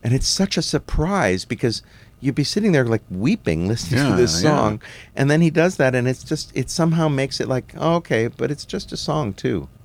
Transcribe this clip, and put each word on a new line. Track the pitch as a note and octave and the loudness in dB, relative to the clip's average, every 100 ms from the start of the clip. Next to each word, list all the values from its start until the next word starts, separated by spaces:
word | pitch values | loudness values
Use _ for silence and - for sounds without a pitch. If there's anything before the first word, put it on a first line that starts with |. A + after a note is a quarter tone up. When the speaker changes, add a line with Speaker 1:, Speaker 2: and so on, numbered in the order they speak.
Speaker 1:
And | A#2 | 0
it's | B2+ - | 0 0
such | - F#3+ - | 0 0 -2
a | |
surprise | D#3 C#3+ - - D#3 G3 B2 F#2 | -2 -4 -2 -2 0 2 2 0
because | - A2+ B2 A2 - - - - | -4 -2 -2 -2 -10 -20 -20 -6
you'd | C3+ C3+ | -4 -2
be | |
sitting | C#3+ - G#3+ | -2 0 2
there, | D#3 A#2+ | 2 4
like, | A2+ - | 0 -2
weeping, | F#2 A#2 A3 - D#2+ F2+ | -2 0 0 0 0 0
listening | A#2+ - A#2 | -2 -2 0
to | C#3 | 2
Speaker 2:
Yeah, | G2 | 4
Speaker 1:
this | - D#2+ | 2 2
Speaker 2:
yeah. | D#3 D3 | 2 2
Speaker 1:
song. | A2 G#2+ - - - - | 2 -2 -10 -20 -18 -2
And | C#3 | 2
then | D3+ | 4
he | E3+ | 4
does | D#3+ E3+ F#3 | 4 2 4
that, | C3+ B2+ | 2 2
and | B2 | 0
it's | C3 | -2
just, | - D#3 - | -4 -6 -6
it | - B2+ | -6 -6
somehow | - E3 D#3+ D#3+ | 0 2 2 2
makes | C#3 C#3 - | 0 -2 -4
it | A2+ | -2
like, | B2+ - - | -4 -4 -4
"Oh, | D#3 E3+ | 0 0
okay," | - A#2 A2+ | 0 -2 -2
but | - C3 | -2 -4
it's | D3 - | -4 -8
just | - - | -10 -8
a | - | -10
song | - D3+ C3 | -4 -2 -4
too, | G2 C3 G#2 C#2+ - | -4 -4 -4 -6 -16